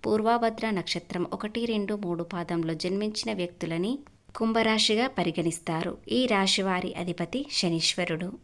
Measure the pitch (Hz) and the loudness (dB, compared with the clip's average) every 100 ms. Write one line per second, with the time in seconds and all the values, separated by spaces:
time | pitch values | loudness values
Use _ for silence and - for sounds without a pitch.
0 | - 214 220 233 226 220 220 196 165 175 | 2 2 4 4 2 0 -2 -2 -2 -4
1 | - 180 170 196 214 226 240 214 202 208 | -4 -4 -2 -4 -4 -2 0 0 0 -2
2 | 190 170 170 185 165 170 165 160 180 196 | -2 -2 -2 -4 -2 -2 0 -2 -2 0
3 | 214 214 233 202 175 - 165 165 196 285 | -2 -2 -4 -2 -4 -4 -4 -2 0 -2
4 | - - - - 226 226 220 220 208 214 | -6 -20 -16 -2 2 4 4 4 4 4
5 | 262 262 175 160 165 165 - 160 170 - | 2 0 0 2 0 -2 -2 -2 -2 -6
6 | - 226 247 202 190 196 190 180 185 - | -2 0 4 4 4 2 2 0 -2 -4
7 | 175 170 - 254 294 - 180 165 165 - | -4 -4 -4 -4 -2 0 2 2 2 0
8 | 175 160 180 233 | -2 -2 -4 -8